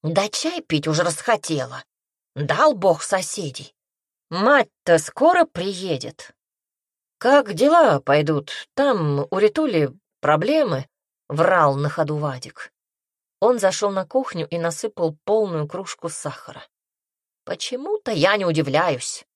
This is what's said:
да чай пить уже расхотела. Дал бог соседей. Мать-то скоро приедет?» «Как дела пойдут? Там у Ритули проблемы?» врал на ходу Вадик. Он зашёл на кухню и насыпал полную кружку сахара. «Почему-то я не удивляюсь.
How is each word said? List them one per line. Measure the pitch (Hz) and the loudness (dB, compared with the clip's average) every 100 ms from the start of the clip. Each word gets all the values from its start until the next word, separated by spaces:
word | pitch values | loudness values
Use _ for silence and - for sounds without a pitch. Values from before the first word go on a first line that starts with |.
да | 156 165 208 | -2 -2 -2
чай | - 320 349 | -4 -6 -6
пить | - 156 160 | -4 -4 0
уже | 156 | 0
расхотела. | 170 156 - 220 - 151 123 127 - _ _ _ _ | -2 -2 -2 -2 -2 -6 -6 -12 -18 _ _ _ _
Дал | 147 147 151 302 | -8 -2 2 2
бог | 214 190 156 | 4 2 2
соседей. | - 190 180 - 156 - 135 _ _ _ _ _ _ | 0 -4 -4 -8 -10 -12 -18 _ _ _ _ _ _
Мать-то | 175 220 285 - _ - 165 | -2 2 2 2 _ 2 2
скоро | - - 311 359 | 2 2 4 4
приедет?» | 330 - 190 180 185 135 120 - - _ _ _ _ _ _ _ _ _ | 2 -2 -6 -6 -6 -6 -6 -14 -20 _ _ _ _ _ _ _ _ _
«Как | 247 285 220 | 4 4 4
дела | 165 277 339 277 143 | 2 4 6 6 4
пойдут? | - 147 151 147 147 - - | 2 2 2 -2 -4 -16 -8
Там | - 277 214 151 143 - | 0 0 2 0 -2 -2
у | 190 | 2
Ритули | 214 254 302 170 139 - _ _ | 2 2 0 0 0 -4 _ _
проблемы?» | 143 156 208 311 254 135 135 _ _ _ _ | 0 0 2 0 0 -2 -6 _ _ _ _
врал | 147 175 180 151 | 0 2 4 4
на | 139 147 | 2 -4
ходу | 160 151 151 | -2 -4 -2
Вадик. | 147 127 - - - _ _ _ _ _ _ _ | -6 -8 -14 -18 -20 _ _ _ _ _ _ _
Он | 220 247 | 0 2
зашёл | 190 185 202 | 0 0 -2
на | 196 | -2
кухню | - - 170 170 151 | -2 -4 -4 -8 -6
и | 170 | -4
насыпал | 165 160 220 - 165 151 | -4 -4 -8 -2 -4 -4
полную | - 220 202 160 | 0 0 0 -4
кружку | 147 180 190 - 165 | -6 -8 -10 -10 -12
сахара. | - 147 - - - - _ _ _ _ _ _ _ | -10 -10 -12 -20 -20 -20 _ _ _ _ _ _ _
«Почему-то | - - - 254 311 415 - | -12 -10 -8 -8 -6 -6 -4
я | 185 180 | 2 2
не | 208 | 2
удивляюсь. | 180 156 139 143 175 127 - - _ | 0 0 0 0 0 -2 -6 -12 _